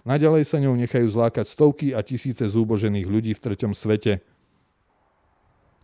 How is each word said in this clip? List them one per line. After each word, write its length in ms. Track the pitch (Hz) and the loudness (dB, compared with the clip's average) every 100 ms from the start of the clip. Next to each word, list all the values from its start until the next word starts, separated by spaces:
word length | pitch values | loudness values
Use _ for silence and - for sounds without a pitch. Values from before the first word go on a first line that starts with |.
naďalej 400 | 117 143 156 156 | -2 2 4 2
sa 160 | 147 156 | 2 0
ňou 160 | 139 123 | 2 0
nechajú 320 | 120 127 117 | 0 2 2
zlákať 400 | 110 117 - 107 | 2 0 0 -4
stovky 480 | - 151 139 143 117 | 2 2 4 -2 -4
a 80 | |
tisíce 400 | 101 123 135 117 | -6 -6 -6 -4
zúbožených 640 | 110 110 110 110 110 101 92 | -2 0 0 0 0 -2 -2
ľudí 240 | 107 110 | -2 -2
v 80 | 107 | -4
treťom 320 | 120 98 110 | -6 -4 -4
svete. 480 | 101 110 107 110 98 _ _ _ _ _ _ _ _ _ _ _ _ _ _ _ _ | -4 -2 0 0 -2 _ _ _ _ _ _ _ _ _ _ _ _ _ _ _ _